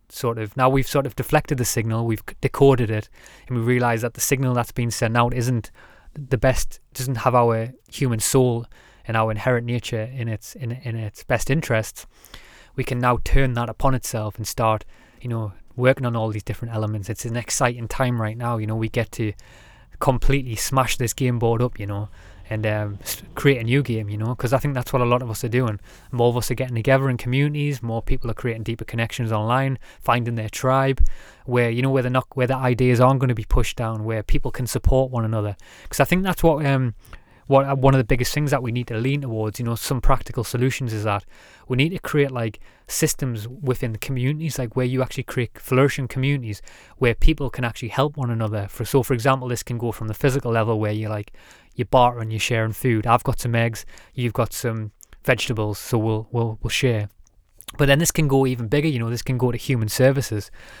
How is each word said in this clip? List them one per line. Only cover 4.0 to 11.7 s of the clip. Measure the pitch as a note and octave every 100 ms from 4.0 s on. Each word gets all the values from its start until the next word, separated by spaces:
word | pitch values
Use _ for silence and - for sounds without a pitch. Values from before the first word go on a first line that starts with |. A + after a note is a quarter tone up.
that | A#2
the | -
signal | - C3 C3
that's | B2 A#2
been | - A#2
sent | - A#2 A#2+
out | A#2+
isn't | A#2+ A#2+ A#2+ - - - - -
the | D3+ C3+ B2
best, | C3 A#2+ - - _
doesn't | - C3 A#2
have | B2+ B2
our | A#2 A2+ A2+ - _
human | - C3+ A2
soul | - C3+ B2+ A#2 A2+ - - _
and | - A2+
our | A2
inherent | G#2 C3 A#2+
nature | A#2+ A#2+ - A2+ A2
in | C3 A2+
its, | A2 - A3
in, | A#2+
in | B2+ B2 A2+
its | G#2+ -
best | - B2 -
interests. | D#3+ -